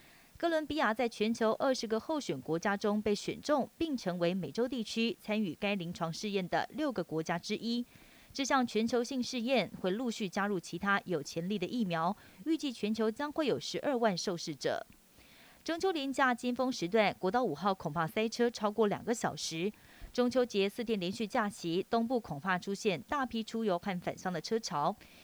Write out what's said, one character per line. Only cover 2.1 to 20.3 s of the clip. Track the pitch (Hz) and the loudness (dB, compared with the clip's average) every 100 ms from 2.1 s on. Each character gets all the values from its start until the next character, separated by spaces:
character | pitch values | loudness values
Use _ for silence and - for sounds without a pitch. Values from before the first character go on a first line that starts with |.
| 311 | -4
选 | - 139 | -2 -4
国 | - 165 | -2 0
家 | 208 202 | 0 0
中 | 208 214 | 2 2
被 | 208 | 2
选 | 208 - 147 | 0 -2 -4
中， | - 294 - - | 0 2 0 -2
并 | 330 262 | -2 -2
成 | 185 175 | -2 2
为 | 170 | 2
美 | 190 151 | 2 -2
洲 | 180 247 | -2 -2
地 | 262 | -2
区 | 208 226 226 - | -2 0 0 -2
参 | - 214 | -2 0
与 | 196 | 0
该 | - 202 202 | -2 -2 -2
临 | 170 | -4
床 | 175 165 | -4 -4
试 | 160 214 | -4 -2
验 | 196 175 | -2 0
的 | 165 - | 0 0
六 | 233 302 | -2 -2
个 | 208 | -2
国 | 170 156 | -2 -2
家 | 165 170 | -2 -2
之 | - 208 | -2 -4
一。 | 226 240 247 - - - - | -2 -2 -4 -10 -20 -20 -12
这 | - | -4
项 | 277 277 240 | 2 2 2
全 | 214 233 | 2 2
球 | 240 | 2
性 | 240 262 | 0 -2
试 | 240 254 | -2 -2
验 | 226 254 120 - | 2 2 2 -2
会 | 190 | -2
陆 | 208 254 | 0 -2
续 | - 196 | -2 -2
加 | 202 202 | 0 0
入 | 190 | -2
其 | - 170 | -4 -4
他 | 202 196 170 | 0 0 0
有 | 160 | -4
潜 | - 165 175 | -2 -4 -2
力 | 208 | -2
的 | 175 | -2
疫 | 247 190 | -2 0
苗， | 165 170 - - - 294 | 0 0 -2 -10 -8 -2
预 | 320 | -2
计 | 294 | -2
全 | 226 208 | -4 -2
球 | 220 220 | 0 0
将 | 220 294 | 0 -4
会 | 311 277 | 0 0
有 | 135 | 0
十 | - 175 | -2 -4
二 | - 247 | 0 2
万 | 226 175 | 2 2
受 | - 170 | -2 -4
试 | - 139 | -4 -4
者。 | 147 107 - - _ - - - - - | -2 -2 -6 -18 _ -20 -20 -20 -20 -10
中 | - 330 | -4 0
秋 | 381 | 0
连 | 330 269 | 0 -2
假 | 262 262 | 2 2
尖 | 240 247 247 | 2 0 0
峰 | 254 | 0
时 | 254 170 | 0 2
段， | 226 196 - | 4 4 2
国 | - | 2
道 | 240 | 2
五 | 240 | 2
号 | 147 202 | 2 0
恐 | 190 165 | 0 0
怕 | 156 160 | 0 0
塞 | 214 226 | 0 0
车 | - 240 | 2 0
超 | - 208 | 2 0
过 | 208 208 | 4 4
两 | 160 | 4
个 | 170 | 0
小 | 233 175 151 | 0 0 -2
时。 | - 160 196 - - - - | -4 -2 -2 -4 -16 -16 -6
中 | - | 0
秋 | 247 | 2